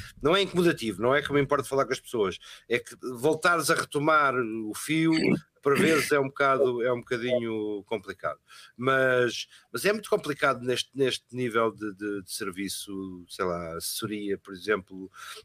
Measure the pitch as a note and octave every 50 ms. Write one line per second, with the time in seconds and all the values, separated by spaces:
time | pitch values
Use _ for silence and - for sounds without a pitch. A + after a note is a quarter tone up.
0 | - - - - - C#3+ F3 G3 G3+ F#3 F#3+ F3 F3+ E3+ E3 - A#2+ A2 G2 F2
1 | A2 B2 C3+ D3 D3 - C#3 D3 C#3+ C3 D3 C#3 C3+ - C#3 C3+ C3+ A2 C3 -
2 | - - - A#2+ G#2 F#2 F2 - - - - - - - A2+ A#2+ - - A#2+ -
3 | - B2 B2+ A#2+ A#2+ D3+ D#3 D#3 - F3+ F3 E3 D3 C#3+ E3 D3+ D3 - - D3
4 | C#3+ D#3 D#3 D3+ D3 C#3 B2+ B2+ B2 A2 A2 A2+ A2 G#2+ G#2+ - - - D3+ D#3+
5 | D#3+ D#3+ D#3+ D#3 - - - E3 - _ _ _ - C#3+ C#3 C3+ - D#3 D#3+ D3
6 | B2+ - D3+ C#3+ C3+ C3+ - - C#3+ C#3 C3+ C3 C#3 B2+ B2 A#2+ A2+ B2+ B2+ A#2+
7 | A2 - C3 A#2 A2+ B2 B2 B2 A#2 A2+ A2 A2 G#2+ G#2+ G#2 G2+ F#2+ - A#2 G#2+
8 | F#2 F#2+ F#2+ - - D#2+ C#2+ - _ _ - - - - _ - A#2+ C3 C3+ C3+
9 | C3 C3 B2+ B2 B2 A#2+ G#2+ - - - - - _ _ - B2 - F#3 G#3 A3
10 | G3+ - G#3+ G3 - D3 C#3+ - - C#3+ C3 A#2+ A#2+ B2+ B2 A2+ - - _ C3
11 | C#3 B2+ A2+ - - _ A#2+ B2 B2 A#2+ G#2+ A#2 A2+ A2+ - - G#2+ G#2+ G2 F#2
12 | G#2 G#2 G2+ G2+ F2+ - - - A2 G2 F2+ F2+ G2+ F#2+ - - - - G2 F#2+
13 | F#2+ F#2+ F#2 F2+ F2 - - - G2 F#2 F2 F2 F2 E2 E2 E2+ - - - -
14 | A2+ G#2 G#2 G#2 G#2 G2+ G2 F2+ - - G2 F2+ F2 G2+ G#2+ G2 F#2 - F#2+ F#2
15 | F#2+ F#2+ - - - - - - -